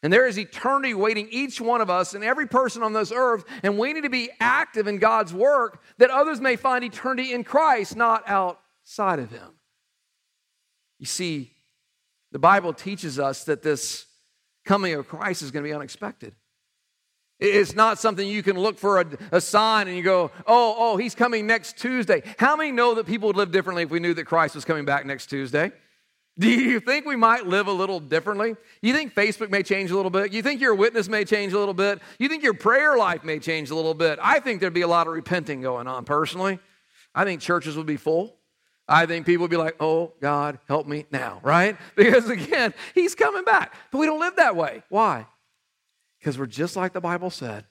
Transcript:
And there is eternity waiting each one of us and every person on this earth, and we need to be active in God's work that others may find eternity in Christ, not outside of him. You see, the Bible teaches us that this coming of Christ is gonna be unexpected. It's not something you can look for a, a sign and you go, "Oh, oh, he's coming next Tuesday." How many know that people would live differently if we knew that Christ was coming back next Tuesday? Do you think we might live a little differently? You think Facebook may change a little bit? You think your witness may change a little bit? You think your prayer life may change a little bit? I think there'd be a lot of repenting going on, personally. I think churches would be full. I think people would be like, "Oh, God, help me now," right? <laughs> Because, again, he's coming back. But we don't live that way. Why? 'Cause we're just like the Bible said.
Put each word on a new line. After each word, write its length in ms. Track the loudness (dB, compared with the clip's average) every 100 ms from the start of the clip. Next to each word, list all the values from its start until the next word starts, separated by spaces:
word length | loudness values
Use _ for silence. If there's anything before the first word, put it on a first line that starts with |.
And 100 | 4
there 140 | 4 4
is 100 | 0
eternity 560 | -8 -6 -2 -2 -2
waiting 340 | -2 0 -2 -6
each 280 | -6 -8 -6
one 220 | -2 0
of 80 | 0
us 240 | 0 -2
and 100 | -4
every 220 | -4 -2 0
person 380 | 0 0 -2
on 100 | -4
this 180 | -2 -4
earth, 320 | 0 0 0 -4 -4
and 160 | -2 0
we 120 | -2
need 100 | -2
to 60 | -4
be 200 | -4 -6 -2
active 460 | 0 2 0 -2 -4
in 120 | -2
God's 340 | 0 0 -2
work 480 | 0 2 2 0 -8 _ _
that 140 | 4
others 280 | 6 2 0
may 160 | -2 0
find 280 | 0 -2
eternity 500 | -4 -8 -6 -4 -4
in 100 | -6
Christ, 520 | 0 2 4 2 -2 0
not 260 | 0 0 0
outside 920 | -2 0 -6 _ _ _ -4 -2 -2
of 140 | -4
him. 240 | -12 -20 _ _ _ _ _ _ _ _ _ _ _ _ _ _ _
You 80 | -12
see, 440 | -6 -6 -6 -10 _ _ _ _ _ _ _ _
the 60 | 2
Bible 360 | 4 4 2
teaches 440 | -8 -10 -10 -8 -4
us 280 | -4 -4 -4
that 180 | -2
this 420 | 0 -2 -4 -10 -14 _ _ _ _ _ 0
coming 280 | 0 0
of 140 | -4 -8
Christ 340 | -8 -6 -6
is 80 | -8
gonna 140 | -8
be 100 | -6
unexpected. 640 | -8 -10 -12 -12 -12 -20 _ _ _ _ _ _ _ _ _ _ _
It's 340 | 2 4 2
not 240 | 4 4 4
something 300 | -2 -2 -4
you 160 | -2
can 160 | -2 0
look 180 | 0 0
for 240 | 2 2
a, 40 | 2 -4 0
a 100 | 0
sign 460 | 4 2 4 2 0
and 100 | -2
you 60 |
go, 260 | 2 2 0 -6 4
"Oh, 300 | 6 6 2
oh, 200 | 2 2
he's 180 | -2 0
coming 320 | 0 0 0
next 300 | 0 0 -10
Tuesday." 440 | -4 -2 2 0 0 0
How 180 | 2 2
many 160 | 0
know 220 | 2 2 2
that 120 | -2
people 200 | -2 -2
would 100 | 0
live 140 | 0
differently 320 | 0 0 -4
if 60 | -2
we 100 | -2
knew 140 | -2
that 120 | -2 0
Christ 300 | 0 0 -2
was 100 | -4
coming 200 | -2 0
back 200 | -2 -2
next 220 | -10 -8
Tuesday? 440 | -8 -2 0 -2 -4 _ _ _ _ _ 0
Do 100 | 2
you 300 | 4 2 0
think 260 | 0 -2 -2
we 80 | 2
might 320 | 4 2 2
live 180 | -2 0
a 60 |
little 280 | -2 -2 -4
differently? 560 | -2 -4 -2 -4 -4 -4 _ _
You 100 | 0
think 220 | 0 -2 0
Facebook 340 | 0 -2 -2
may 140 | -2
change 260 | 0 -2 0
a 60 | -2
little 160 | 0
bit? 200 | 0 -2
You 120 | -2
think 180 | -4 0
your 140 | 2 4
witness 320 | 2 2 -2
may 180 | -2 0
change 280 | -2 0
a 40 | -2
little 160 | -2
bit? 260 | 0 0 -2 -8 -4
You 100 | -4
think 140 | 0
your 100 | 0
prayer 420 | 0 2 4 4 4
life 280 | 2 -2
may 160 | -6 -8
change 320 | -4 -6 -4
a 40 | -4
little 200 | -2 0
bit? 240 | 0 2
I 180 | 2 2
think 220 | 0 -2
there'd 120 | -2
be 80 | 0
a 60 | 2
lot 200 | 2 2
of 60 |
repenting 480 | -2 -4 -4 -4 -6
going 260 | -4 -6 -6
on, 180 | -10 -2
personally. 540 | 0 0 -2 -4 -4 _ _ _ _ _ -2
I 80 |
think 180 | -2 -2
churches 340 | -2 -2 -2 -8
would 120 | -8
be 100 | -6
full. 380 | -2 -2 -2 _ _ _ _ _ 2
I 200 | 2 4
think 180 | -2 2
people 160 | 2 2
would 60 |
be 60 | 0
like, 180 | -2 -2
"Oh, 340 | 0 0 -2 _
God, 380 | -2 0 -2 -6 _
help 180 | -2 -2
me 200 | -8 -6
now," 280 | -6 -6 -6
right? 320 | 2 4 4 -2 -10
<laughs> 100 | 6
Because, 340 | 8 8 4
again, 440 | -4 -2 0 0 -2 -4
he's 220 | 0 0 2
coming 280 | 0 0
back. 300 | 2 2 2 -10 -8
But 60 | 0
we 80 | 0
don't 140 | 0
live 160 | -2 2
that 200 | 2 4
way. 280 | -2 -4 -4
Why? 360 | 2 2 0 -8 _ _ _ _ _ _ _ _ _
'Cause 140 | -8 -6
we're 80 | -8
just 300 | -6 -6 -4
like 180 | -6
the 80 | -4
Bible 300 | -6 -6 -6
said. 340 | -10 -12 -12 -16